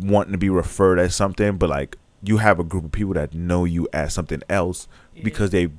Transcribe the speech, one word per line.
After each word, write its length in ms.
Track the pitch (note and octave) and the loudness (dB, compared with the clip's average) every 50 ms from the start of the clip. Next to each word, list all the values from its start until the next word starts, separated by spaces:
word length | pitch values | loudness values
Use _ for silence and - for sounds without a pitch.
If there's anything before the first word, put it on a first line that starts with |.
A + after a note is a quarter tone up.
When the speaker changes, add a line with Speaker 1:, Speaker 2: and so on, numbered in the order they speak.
Speaker 1:
wanting 320 | F2+ G2 G2+ G#2 - F2 | -2 2 2 2 2 2
to 60 | G2 F2+ | -2 0
be 120 | G2 G2 | 0 2
referred 480 | F#2 F2 E2 - - - G2 F#2 F#2 F2 | 2 2 0 0 0 4 4 6 6 4
as 160 | F2+ F2+ - | 4 2 2
something, 420 | - G2+ G2 F2+ - G#2+ G#2 G2 | 0 -2 -2 0 0 0 0 2
but, 120 | F2 F#2 E2 | 2 0 0
like, 260 | C#2+ C#2 C#2 - - - _ _ _ - | 0 -2 -4 -6 -10 -16 _ _ _ -8
you 160 | - G2 G#2+ G#2+ | -2 0 2 4
have 200 | A2 G#2+ F#2+ E2+ | 4 4 2 2
a 60 | E2+ | 0
group 200 | E2 F2+ F2+ D#2 | -4 -4 -6 -6
of 80 | D#2+ | -4
people 220 | - - G#2+ F#2+ F#2 | -4 -4 -2 0 0
that 200 | D#2+ D2 C#2+ D#2 | -2 -2 -4 -4
know 300 | E2 F2 F2 F2 F2+ F2+ | -4 -2 0 0 2 2
you 240 | F2 E2+ E2+ E2 - | 2 0 0 -2 -2
as 200 | - D#2 D2+ - | -2 -4 -4 -4
something 300 | - G2 E2 - E2 C#2 - - | -4 -6 -6 -6 -6 -8 -6 -4
else 400 | G2 G2 F2 F2+ F2+ - - - - - - _ - | -2 -2 -2 -2 -4 -8 -12 -18 -20 -20 -20 _ -14
Speaker 2:
Yeah. 80 | - | -8
Speaker 1:
because 280 | - A2 - - G#2 F#2+ | -6 -6 -4 -2 -2 0
they've 220 | F#2 F#2 F2+ E2 D2+ | 2 0 0 0 -4